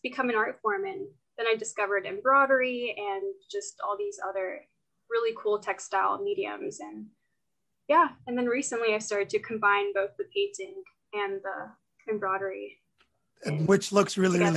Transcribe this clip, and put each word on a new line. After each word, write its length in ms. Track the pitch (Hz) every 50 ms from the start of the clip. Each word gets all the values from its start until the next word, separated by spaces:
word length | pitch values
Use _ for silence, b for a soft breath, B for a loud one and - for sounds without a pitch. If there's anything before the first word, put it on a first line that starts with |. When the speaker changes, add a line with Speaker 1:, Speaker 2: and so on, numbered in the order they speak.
| -
Speaker 1:
become 260 | 254 247 269 247 247
an 60 | 233
art 240 | 214 226 - - -
form?" 220 | - 214 202 196 196
And 220 | 190 190 - 392 415 - _ _ _ _
then 100 | - 233
I 80 | 233 220
discovered 500 | 220 214 - - - 208 196 202 196 190
embroidery 880 | - 190 202 220 262 269 277 277 262 269 262 254 254 247 240 240 226 208
and 260 | 208 202 202 196 196 196 196 190 - _ _
just 300 | - 202 196 - - _
all 160 | - 202 202
these 220 | 196 208 202 202 - -
other 400 | 190 190 196 190 185 - - - _ _ _ _ _ _ _ _ _
really 240 | 233 226 233 226 226 226
cool 180 | - 214 208 208
textile 640 | 208 208 190 - - - - - 190 196 196 196
mediums. 580 | 202 202 202 196 202 208 208 196 - 208 - -
And 240 | - - 320 220 214 214 _ _ _ _ _ _ _ _ _ _ _ _ _ _ _
yeah, 220 | - 294 330 339 - - - -
and 80 | 247 240
then 100 | 247 247
recently 460 | 240 240 262 285 - 247 233 233 220 214
I 60 | 214
started 300 | 214 - 214 202 196 202
to 100 | 214 214
combine 540 | 214 - 226 220 214 202 202 202 202 202 196
both 240 | 196 196 196 -
the 80 | - - - -
painting 500 | 403 403 403 - - 381 - - 392 370 - _ _ _ _ -
and 260 | - 202 196 196 196 196
the 680 | 196 190 - - 214 - _ _ _ _ _ _ -
embroidery 680 | 214 202 202 190 190 196 196 190 190 202 202 - - _ _ _ _ _ _ _ _ _ _ _ _ _ -
Speaker 2:
And 140 | - 147 147
Speaker 1:
in 40 | 160
Speaker 2:
which 240 | 170 196 196 - - 196
looks 240 | 202 196 196 -
really, 220 | 196 185 185 175 175
really 140 | 175 175 165